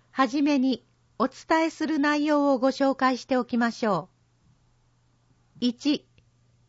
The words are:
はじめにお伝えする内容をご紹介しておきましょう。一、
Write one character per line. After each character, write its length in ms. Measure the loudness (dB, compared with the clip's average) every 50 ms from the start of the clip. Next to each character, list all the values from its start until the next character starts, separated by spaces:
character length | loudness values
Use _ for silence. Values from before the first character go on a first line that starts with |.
| _ _
は 160 | _ -2 -2 0
じ 140 | 0 0
め 180 | 0 2 2 2
に 260 | 2 0 -2 -2 -6 _ _ _ _ _ _ -4
お 120 | -4 -4
伝 360 | -4 -8 -4 -2 0 0 2 0
え 20 |
す 180 | -2 -4 -4 -4
る 120 | -2 0
内 260 | 0 0 0 0 0
容 280 | 0 2 2 4 2 2
を 40 | 2
ご 140 | 2 0
紹 240 | 0 0 0 0 0
介 220 | 0 0 0 0 -2
し 60 | -4
て 140 | -2 -2 -2
お 80 | -2
き 120 | -2 -2 -2
ま 140 | 0 -2
し 160 | -2 -2 -2 -2
ょ 220 | -2 -2 -4 -8 _ _ _ _ _ _ _ _ _ _ _ _ _ _ _ _ _ _ _ _ _ _ _ _ _ _ _ _ _ -4
う。 40 | -2 -2
一、 380 | -2 -2 -2 -2 -2 -2 -4 _ _ _ _ _ _ _ _ _ _ _ _